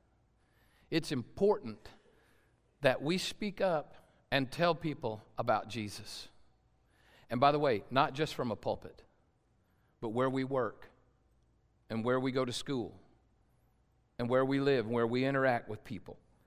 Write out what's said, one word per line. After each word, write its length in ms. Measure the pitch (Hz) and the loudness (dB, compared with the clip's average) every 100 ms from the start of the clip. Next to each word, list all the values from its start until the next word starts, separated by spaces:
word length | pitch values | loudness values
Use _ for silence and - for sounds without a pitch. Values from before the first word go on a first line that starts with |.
| _ _ _ _ _ _ _ _ - | _ _ _ _ _ _ _ _ -2
it's 220 | 165 - | -2 0
important 760 | 131 117 - 202 190 113 107 - - _ _ _ _ _ _ _ - | -4 -4 0 2 2 -2 -12 -16 -20 _ _ _ _ _ _ _ 0
that 200 | 135 123 | 2 2
we 160 | 139 185 | 0 -2
speak 440 | - - 208 - | -2 -4 -6 0
up 340 | 190 156 139 - - _ - | 0 0 -4 -16 -20 _ -2
and 200 | 135 131 | 0 0
tell 220 | - 175 | 0 2
people 500 | 165 160 135 117 104 - - | 2 -2 -4 -6 -6 -10 -4
about 300 | 117 107 104 | 2 2 0
Jesus. 640 | 113 104 - - - - - - _ _ _ _ _ _ - - | -6 -6 -8 -14 -14 -16 -20 -20 _ _ _ _ _ _ -20 -6
And 100 | 120 | 2
by 120 | 139 | 4
the 80 | 147 | 4
way, 240 | 147 104 - | 2 0 0
not 240 | 127 147 | 2 2
just 200 | 135 151 | 0 -4
from 180 | - 123 | -4 -4
a 40 | 101 | -4
pulpit, 460 | 117 92 - - - _ _ _ _ _ _ _ _ - | -4 -6 -8 -20 -20 _ _ _ _ _ _ _ _ -10
but 80 | 117 | -4
where 200 | 117 131 | 0 2
we 140 | 131 | 0
work 460 | 131 131 107 - - _ _ _ _ _ _ _ _ _ - | 0 0 0 -4 -20 _ _ _ _ _ _ _ _ _ -8
and 140 | 113 | -4
where 160 | 113 127 | 0 0
we 120 | 131 | 0
go 120 | 131 | 0
to 80 | 123 | -2
school 480 | 113 - 131 90 - - _ _ _ _ _ _ _ _ _ _ - | -4 -4 -4 -4 -10 -20 _ _ _ _ _ _ _ _ _ _ -6
and 100 | 120 | 2
where 140 | 131 135 | 2 4
we 140 | 139 | 2
live 260 | 139 131 110 | 4 2 2
and 80 | |
where 140 | 120 117 | 2 2
we 180 | 127 135 | 2 2
interact 440 | 139 131 117 - | 2 2 2 -2
with 140 | 110 | -12
people. 340 | - 98 - - _ _ | -10 -12 -12 -20 _ _